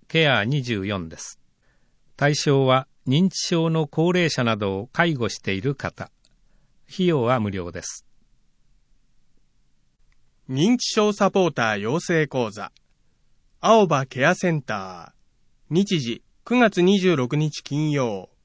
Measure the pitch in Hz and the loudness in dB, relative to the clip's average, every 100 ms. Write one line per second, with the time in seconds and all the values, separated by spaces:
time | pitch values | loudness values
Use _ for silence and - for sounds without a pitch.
0 | - 165 151 117 107 147 123 107 95 98 | -4 0 2 2 0 -2 -2 -4 -2 -4
1 | 82 78 - - _ _ _ _ _ _ | -6 -12 -18 -18 _ _ _ _ _ _
2 | _ - 143 147 151 135 131 131 - _ | _ -2 0 0 2 2 4 2 0 _
3 | - 139 185 - - 170 165 160 151 - | 0 2 2 0 -2 0 0 0 -2 0
4 | 170 180 165 - 117 107 101 95 113 - | 2 2 0 0 0 0 0 -2 -4 -2
5 | 175 139 107 - - 95 123 139 87 - | 0 0 -4 -4 -6 -4 -4 -4 -6 -8
6 | 87 _ _ _ _ _ _ _ - - | -14 _ _ _ _ _ _ _ -12 -2
7 | 180 151 117 127 104 95 87 87 - - | 0 2 2 0 -2 -6 -8 -10 -12 -14
8 | - _ _ _ _ _ _ _ _ _ | -20 _ _ _ _ _ _ _ _ _
9 | _ _ _ _ _ _ _ _ _ _ | _ _ _ _ _ _ _ _ _ _
10 | _ _ _ _ - 131 190 247 - 226 | _ _ _ _ -6 0 2 2 0 0
11 | 208 208 196 196 175 139 113 104 107 160 | 0 2 2 2 0 2 0 0 -2 -4
12 | - 160 151 135 110 101 98 _ _ _ | 0 0 0 -2 -4 -6 -14 _ _ _
13 | _ _ _ _ _ _ - 220 190 143 | _ _ _ _ _ _ 4 4 4 0
14 | 135 120 147 185 185 156 - 107 95 90 | -2 0 0 2 0 -2 -4 -8 -8 -14
15 | 82 _ _ _ _ _ - 160 202 175 | -18 _ _ _ _ _ -2 0 0 0
16 | 117 - _ _ - 240 226 185 180 202 | -2 -8 _ _ -2 2 2 4 4 4
17 | 185 156 123 147 156 - - 143 156 143 | 2 2 0 0 -2 -4 -6 -2 0 0
18 | 120 98 92 _ | -2 -4 -10 _